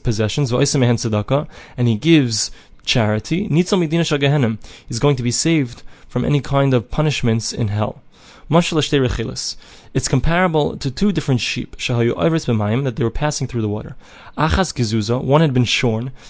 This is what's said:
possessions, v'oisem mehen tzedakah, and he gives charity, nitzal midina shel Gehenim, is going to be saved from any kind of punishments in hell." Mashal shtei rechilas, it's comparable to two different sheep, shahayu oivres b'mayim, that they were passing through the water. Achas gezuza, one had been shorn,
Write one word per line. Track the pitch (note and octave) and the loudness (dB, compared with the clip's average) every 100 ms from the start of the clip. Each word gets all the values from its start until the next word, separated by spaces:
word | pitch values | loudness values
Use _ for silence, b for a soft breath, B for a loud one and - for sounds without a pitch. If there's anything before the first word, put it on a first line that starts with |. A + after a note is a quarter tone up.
possessions, | - A2 G#2+ - C3+ | -2 0 0 0 0
v'oisem | B2 C#3 C#3+ | 2 2 2
mehen | B2 A#2 | 2 2
tzedakah, | A#2+ G#2+ G#2 C#3 D#3 B B - | 0 -2 0 -2 -2 B B -2
and | A#2+ | 0
he | |
gives | G#2+ C#3+ D#3+ B2 G#2+ - B B - | 2 4 4 4 -2 -4 B B -14
charity, | - C3 G#2+ G#2+ - E3+ G#3 | -2 0 2 0 -2 -4 0
nitzal | D3 F3+ F#3+ D#3+ | 0 2 2 2
midina | E3 | 0
shel | D#3+ D3 | 0 2
Gehenim, | C#3 D3 C#3 A3 B B B | 2 2 2 -2 B B B
is | A2+ | 0
going | C#3+ | 2
to | C3 | 2
be | A#2+ | 0
saved | A#2 D#3+ E3 B2 - - b b | 0 2 2 0 -6 -18 b b
from | - | -4
any | B2+ D3 | 0 0
kind | - C#3 C#3 | 0 2 4
of | B2+ A2 | 2 0
punishments | - D#3 C3 A#2 A2+ - | -2 0 0 0 0 -2
in | - G#2+ | -4 -2
hell." | G#2 G#2+ - - B B B B | 0 -2 -6 -20 B B B B
Mashal | D#3 F3 D#3+ | 2 2 0
shtei | - C#3+ B2+ | 0 2 0
rechilas, | - A2+ B2+ - - B B B | -2 -4 -6 -10 -10 B B B
it's | - - | -4 0
comparable | C3+ D#3 E3+ F#3 D#3 D3 - | 2 2 2 2 0 -2 -4
to | C#3 | -6
two | - G#3 | -2 0
different | E3 C#3+ B2 | 0 0 -2
sheep, | - - - - | -2 -6 -8 -8
shahayu | - A#2+ A#2 | -4 0 0
oivres | - E3 D#3+ C#3 | 2 0 0 0
b'mayim, | A2 G#2 A#2 | 0 0 0
that | C#3 A#2 | -2 -2
they | |
were | A#2 | -2
passing | - D3+ - C3 | 0 -2 -4 -4
through | A#2 | -2
the | G#2+ | -2
water. | G#2 - - B B B - | -4 -8 -16 B B B -4
Achas | D#3 F3 F3 | 0 0 0
gezuza, | - A#2 A2+ G#2 A#2+ | -2 0 0 0 -2
one | C3 D3 | 2 4
had | D#3+ | 4
been | B2+ | 2
shorn, | A#2 - B2+ A2 B2+ - | 0 2 0 0 -4 -12